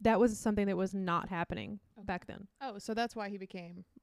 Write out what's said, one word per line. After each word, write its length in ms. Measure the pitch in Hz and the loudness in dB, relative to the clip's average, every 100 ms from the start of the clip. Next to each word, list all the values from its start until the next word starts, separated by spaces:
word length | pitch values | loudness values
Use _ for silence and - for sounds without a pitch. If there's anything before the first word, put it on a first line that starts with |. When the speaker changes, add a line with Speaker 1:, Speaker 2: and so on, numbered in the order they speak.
Speaker 1:
that 180 | 226 208 | 6 8
was 180 | 233 214 | 6 4
something 300 | 220 208 202 | 2 2 2
that 80 | 185 | 2
was 180 | 190 | 0
not 360 | 196 185 170 190 | 0 0 0 0
happening 500 | 175 170 - 202 208 _ - | -4 -4 -6 -8 -10 _ -12
Speaker 2:
Okay. 80 | 196 | -8
Speaker 1:
back 200 | 180 - | -8 -8
then. 200 | - 202 - | -16 -16 -12
Speaker 2:
Oh, 200 | 269 202 | -10 -8
so 140 | - | -4
that's 220 | 220 233 233 | -2 -2 -4
why 140 | 202 | -8
he 80 | 202 | -8
became 480 | 190 185 170 175 175 - | -10 -12 -14 -16 -20 -20